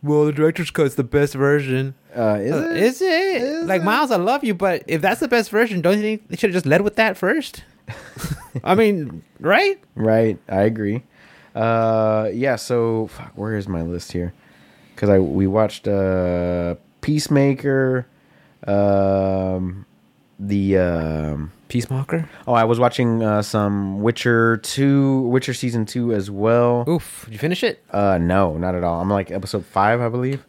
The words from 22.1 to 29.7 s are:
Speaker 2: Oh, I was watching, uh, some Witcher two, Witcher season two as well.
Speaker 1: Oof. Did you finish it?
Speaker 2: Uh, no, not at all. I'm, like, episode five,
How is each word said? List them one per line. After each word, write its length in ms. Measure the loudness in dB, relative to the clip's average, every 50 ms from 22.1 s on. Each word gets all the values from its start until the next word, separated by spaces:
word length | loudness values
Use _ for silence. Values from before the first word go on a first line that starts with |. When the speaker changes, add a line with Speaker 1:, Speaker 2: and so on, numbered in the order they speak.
| -4 -4 -4 -6 -12 -16 -4
Speaker 2:
Oh, 60 | 0 2
I 120 | 4 4
was 140 | 4 4 4
watching, 440 | 2 0 2 2 0 0 2 0 0
uh, 200 | 2 2 0 0
some 580 | 0 0 0 0 2 0 -2 -2 -4 -4 -2 0
Witcher 560 | -2 -2 0 0 0 2 2 2 2 0 -2
two, 640 | -4 -8 -4 0 2 2 4 4 2 2 2 0 0 0
Witcher 260 | 0 0 0 -2 -8
season 320 | -4 -4 -4 -2 -2 -4
two 260 | -2 -4 -4 -2 -2 -2
as 180 | -2 -2 -4
well. 540 | -6 -2 0 2 4 4 4 2 2 0 0 -2
Speaker 1:
Oof. 340 | -2 -2 -4 -8 -18 -18 -18
Did 80 | -16 -12
you 40 | -6
finish 240 | -4 -4 -2 -2 -2
it? 200 | -4 -4 -6 _ _
Speaker 2:
Uh, 280 | -2 0 2 2 2 2
no, 380 | 2 2 2 2 2 2 0
not 180 | -2 -2 -2 -2
at 100 | -2 -2
all. 160 | -2 -2 -2
I'm, 100 | 0 0
like, 200 | 0 0 -2 -4
episode 340 | -6 -8 -8 -4 -6 -6 -6
five, 340 | -4